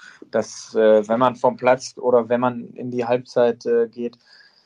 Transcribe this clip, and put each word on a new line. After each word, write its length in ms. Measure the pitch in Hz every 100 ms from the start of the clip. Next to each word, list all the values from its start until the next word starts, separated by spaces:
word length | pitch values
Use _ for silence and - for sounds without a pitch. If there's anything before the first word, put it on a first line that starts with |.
| - - -
dass, 460 | 110 107 - - 110
äh, 320 | 110 107 104
wenn 120 | 113
man 160 | 127 120
vom 200 | 127 120
Platz 400 | - 127 - -
oder 320 | 123 123 117
wenn 100 | 120
man 280 | 127 120 117
in 180 | - 123
die 140 | 123 117
Halbzeit, 600 | 127 127 - 120 117 123
äh, 220 | 120 117
geht, 300 | 120 120 - _ _ _ _